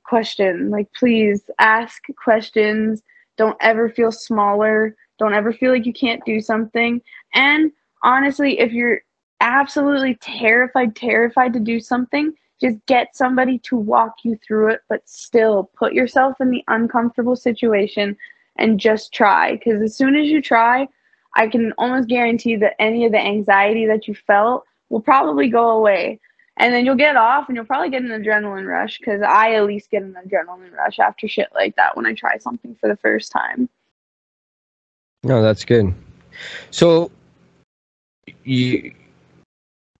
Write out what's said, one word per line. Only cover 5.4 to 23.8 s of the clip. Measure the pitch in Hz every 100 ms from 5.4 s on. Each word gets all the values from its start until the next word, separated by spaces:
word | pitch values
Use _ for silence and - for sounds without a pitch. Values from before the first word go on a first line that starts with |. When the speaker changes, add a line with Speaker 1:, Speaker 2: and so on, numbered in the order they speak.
| 220
Speaker 1:
feel | 220 254
like | 254
you | 240
can't | 233 247 226
do | - 220
something. | 214 220 220 233 233 240 - - _
And | - 277 302 311 - _ _
honestly, | - 262 277 277 277 -
if | 240
you're | 233 240 - - _ _ -
absolutely | 233 269 277 302 285 277 262
terrified, | 240 - - 226 240 254 262 240 -
terrified | 240 220 233 247 254
to | 240
do | 220 233
something, | - 247 247 285 302 311 _ -
just | 254 214 -
get | 262 -
somebody | - 254 254 254 247
to | - 247
walk | 208 233 226 -
you | 233 220 -
through | 214 214
it, | 226 -
but | 214 _
still | - - 233 220 202 196 -
put | 226
yourself | - 247 269 262 262
in | 254
the | 240 -
uncomfortable | 220 233 240 233 - 233 247
situation | 247 226 233 208 202 - 202 208 - _ _ -
and | 220 202
just | 220 214 -
try. | - 208 180 - 226
'Cause | 233 208
as | 214
soon | - 269 294
as | 302
you | 311
try, | - 233 233 254 269 _ _ _ _
I | - 220
can | 233 226 -
almost | 247 262 226
guarantee | 247 233 226 240 226
that | 208 -
any | 214 226 233
of |
the | 214
anxiety | 196 208 208 196 202 226